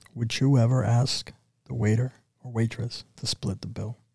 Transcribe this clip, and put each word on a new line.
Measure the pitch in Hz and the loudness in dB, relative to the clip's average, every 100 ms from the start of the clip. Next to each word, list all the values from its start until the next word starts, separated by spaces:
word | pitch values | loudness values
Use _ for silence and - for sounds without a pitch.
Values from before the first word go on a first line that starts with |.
| - | -12
would | 117 113 - | -6 -4 0
you | 135 131 | 4 6
ever | 117 131 | 4 4
ask | 120 117 135 - - - _ _ - | 4 2 2 -2 -8 -16 _ _ -10
the | |
waiter | 123 107 113 127 - _ _ | -2 2 2 0 -6 _ _
or | 123 | -8
waitress | 113 113 - 117 - - - | -2 -2 -2 -8 -10 -16 -10
to | - | -8
split | - - 98 | -6 -6 -6
the | - | -8
bill? | 104 107 120 _ | -8 -8 -10 _